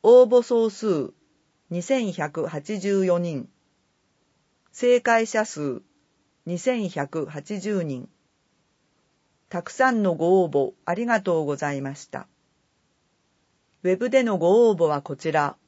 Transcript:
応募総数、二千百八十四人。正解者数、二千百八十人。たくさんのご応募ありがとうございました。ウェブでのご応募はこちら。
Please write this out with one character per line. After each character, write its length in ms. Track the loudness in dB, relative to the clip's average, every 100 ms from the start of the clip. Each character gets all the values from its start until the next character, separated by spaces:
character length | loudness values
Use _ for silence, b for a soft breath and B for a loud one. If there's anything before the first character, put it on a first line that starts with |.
応 240 | 8 8 8
募 180 | 4
総 260 | 2 0 0
数、 440 | -2 -2 -2 -4 _ _ _ _ _ _
二 120 | -10
千 300 | -2 -2 -2
百 360 | -6 -6 -6 -6
八 320 | -8 -8 -6
十 260 | -2 0 2
四 140 | 0
人。 300 | -2 -6 -10 _ _ _ _ _ _ _ _ _ _ _ _
正 300 | -2 2 2
解 260 | 4 0 0
者 180 | -2 -4
数、 360 | -6 -6 -6 _ _ _ _ _ _ -10
二 120 | -4
千 300 | -2 -2 -6
百 360 | -6 -6 -6 -8
八 340 | -12 -10 -8
十 240 | -4 -4
人。 260 | -4 -8 -12 _ _ _ _ _ _ _ _ _ _ _ _ _ _
た 120 | -12
く 100 | -12
さ 200 | -2 0
ん 100 | 2
の 140 | 0 0
ご 280 | 2 4
応 60 | 2
募 240 | 0 -2 -6 -8
あ 80 |
り 120 | -6 -2
が 160 | -2
と 200 | 0 -2
う 40 | -2
ご 120 | -4
ざ 160 | -6
い 80 | -6
ま 120 | -10
し 120 | -12 -16
た。 220 | -16 -16 _ _ _ _ _ _ _ _ _ _ _ _ _ _ _
ウ 60 | -2
ェ 80 | -2
ブ 120 | 2
で 140 | 2
の 140 | 2 0
ご 320 | 4 4 4
応 60 | 2
募 100 | 0
は 160 | -2
こ 140 | -6 -8
ち 160 | -2
ら。 260 | 0 0 -4